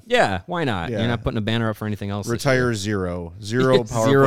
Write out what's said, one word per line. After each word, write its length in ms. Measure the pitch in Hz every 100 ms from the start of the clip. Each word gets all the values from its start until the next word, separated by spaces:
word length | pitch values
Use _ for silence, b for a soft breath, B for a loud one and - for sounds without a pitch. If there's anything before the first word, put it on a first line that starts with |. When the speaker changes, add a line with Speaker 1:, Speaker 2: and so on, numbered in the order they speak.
| 220
Speaker 1:
Yeah, 360 | 240 139 92 -
why 160 | 175
not? 280 | 143 98 82
Speaker 2:
Yeah. 100 | 113
Speaker 1:
You're 80 | 117
not 160 | 117
putting 140 | - 117
a 20 |
banner 280 | 104 117 113
up 80 | 107
for 100 | 107
anything 240 | 104 101
else 160 | 101 101
this 40 |
Speaker 2:
Retire 360 | 120 139 131 123
Speaker 1:
year. 80 |
Speaker 2:
zero. 580 | 110 101 101 90 90 85 92
Speaker 1:
<laughs> 60 |
Speaker 2:
Zero 400 | 104 123 131 131
power 260 | 110 117 113
Speaker 1:
Zero 140 | 139